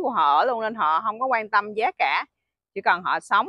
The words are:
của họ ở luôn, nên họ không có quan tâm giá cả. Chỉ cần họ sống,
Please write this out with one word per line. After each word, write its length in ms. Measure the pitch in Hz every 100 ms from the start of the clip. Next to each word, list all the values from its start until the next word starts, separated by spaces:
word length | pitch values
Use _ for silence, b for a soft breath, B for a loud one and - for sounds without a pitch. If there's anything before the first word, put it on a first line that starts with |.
của 80 | 302
họ 280 | 220 147 147
ở 60 |
luôn, 160 | 226 226
nên 140 | 220
họ 260 | 220 156 160
không 200 | 220 220
có 60 | 262
quan 220 | 233 214
tâm 240 | 208 208
giá 160 | 208 240 -
cả. 260 | 135 160 277 _ _ _ _ 196
Chỉ 60 |
cần 200 | 233 175
họ 180 | 170 156
sống, 280 | - 202